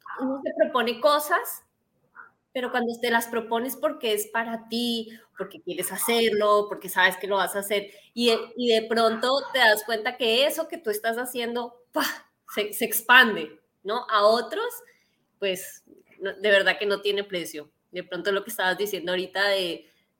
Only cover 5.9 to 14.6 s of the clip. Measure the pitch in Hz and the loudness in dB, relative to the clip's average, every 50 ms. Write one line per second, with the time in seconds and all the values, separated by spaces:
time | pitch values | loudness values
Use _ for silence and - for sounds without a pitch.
5.9 | 190 190 - 233 233 233 226 226 208 208 208 208 208 208 208 208 190 160 - 185 | -6 -4 -2 0 2 2 2 2 2 2 4 4 4 4 2 0 -6 -10 -10 -6
6.9 | - 190 185 190 185 - - 190 202 190 180 180 - 202 196 202 220 202 202 - | 0 2 2 2 2 0 -4 -2 0 0 0 0 -2 -4 -2 0 -2 -2 -2 -4
7.9 | - - - _ _ 233 240 233 226 226 - - - - 247 240 220 220 220 - | -12 -20 -20 _ _ 0 2 4 4 2 0 -6 -6 -2 0 2 2 2 2 0
8.9 | 226 233 226 220 220 220 - 254 269 277 277 - - 254 240 220 208 208 - - | 0 2 4 2 2 2 0 0 0 0 -2 -2 0 4 6 6 6 4 2 -2
9.9 | 233 214 214 247 247 - 254 220 226 247 277 302 302 311 320 320 339 330 - 226 | -4 -2 -2 -4 -4 -2 0 2 4 4 2 2 2 -2 -4 -6 -8 -6 -4 -4
10.9 | 208 208 - 226 226 233 254 247 - 247 233 233 233 240 240 247 - - _ _ | -4 -2 -2 -4 -4 -2 -6 -6 -6 -6 -6 -4 -4 -6 -6 -8 -12 -18 _ _
11.9 | _ 311 285 - - - - _ _ _ _ - - 220 208 208 - - 233 - | _ -2 -2 -2 -4 -8 -14 _ _ _ _ -8 -6 -4 -4 -4 -4 -4 -4 -2
12.9 | - - - - 247 254 247 226 196 170 156 - - - _ _ _ _ _ 190 | -2 -4 4 8 10 10 10 8 4 -2 -6 -8 -12 -18 _ _ _ _ _ -4
13.9 | 220 247 247 - 226 208 202 214 226 - - - 311 403 | -4 -4 -2 0 2 4 6 6 6 4 2 -2 -4 -4